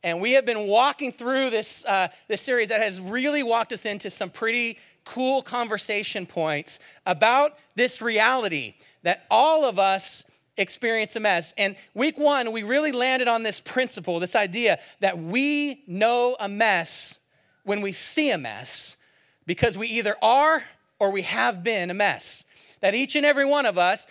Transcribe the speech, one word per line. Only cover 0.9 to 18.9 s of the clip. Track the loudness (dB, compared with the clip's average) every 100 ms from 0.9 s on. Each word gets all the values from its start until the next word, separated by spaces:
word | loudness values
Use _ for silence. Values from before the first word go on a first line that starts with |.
| 0 -8
through | -6 -4 0 0
this, | -2 -4 -8 -2
uh, | 0 0 -4 _
this | -6
series | -2 -2 0
that | 0
has | -2 -4
really | -6 -4 -2 -2
walked | 0 0 0
us | -6 -6
into | -6 -8
some | -8 -8
pretty | -4 -2 -2 -4 -8 -20 _ -14
cool | -4 0 0
conversation | -2 -4 -2 -4 -4 -4 -4 -6 -8
points | -4 -2 -2 -4 -12 -14 -10 -4
about | 4 6 6 2 0 _
this | 0 0 0
reality | -2 2 4 2 0 -4 -6 -14 -20 _
that | -2 -2 _
all | 4 6 4
of | 2 2
us | 2 2 -2 -8 -12 _ _ -6
experience | -4 -2 -2 -2 -4 -2
a |
mess. | 0 0 -2 -2
And | -2 -4 -16
week | -2 -2 2
one, | 2 2 -2
we | -4
really | -2 0 0
landed | 0 0 2 2
on | 0
this | -2 -6
principle, | -6 -4 -4 -4 -6 -4
this | 0 0
idea | 0 0 0 0 -2 -2
that | -2 -2
we | -4 -2 0 -2 -4 -8 -10
know | 0 2 2 0 -2
a | -6
mess | 0 2 2 0 -6 -6 -10 _ _ _ _
when | -4 -4
we | -2
see | -4 -4 0 0
a | 0
mess | -4 -10 -8 -6 -6